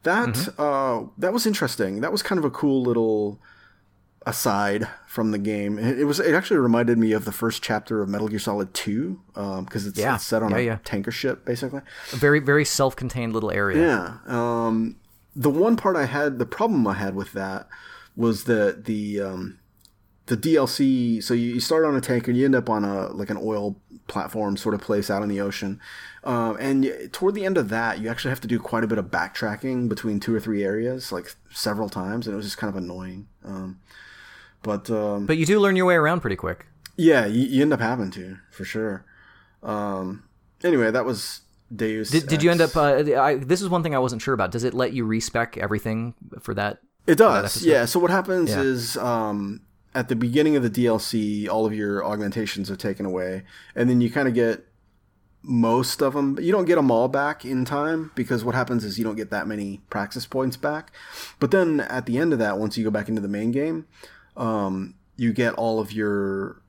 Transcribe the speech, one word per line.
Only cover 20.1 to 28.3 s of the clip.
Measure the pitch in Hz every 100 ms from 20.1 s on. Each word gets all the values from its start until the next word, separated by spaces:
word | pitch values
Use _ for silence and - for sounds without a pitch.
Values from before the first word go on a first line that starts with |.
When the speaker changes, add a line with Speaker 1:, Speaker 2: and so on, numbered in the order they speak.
| _ -
Speaker 1:
the | -
D | 160 156
L | 131
C, | - 135 131 120 113
so | -
you, | 120 120
you | 120
start | - 160
on | 156 135
a |
tanker, | 127 123 117
you | 123
end | 139
up | 131 123
on | 107
a, | 101 98 95
like, | 92 101
an | 104
oil | 107 107 101 98 _ - -
platform | 104 - - 104 98
sort | 113
of | 101
place | - 104 101
out | 101
in | 104
the | 101
ocean. | 101 - 101 101 - - - -
Um, | - 120 113 107
and | 135 135
y-, | 135 - 64
toward | - 185
the | 208
end | 190 185
of | 110
that, | 113 117 90
you | 110
actually | 117 135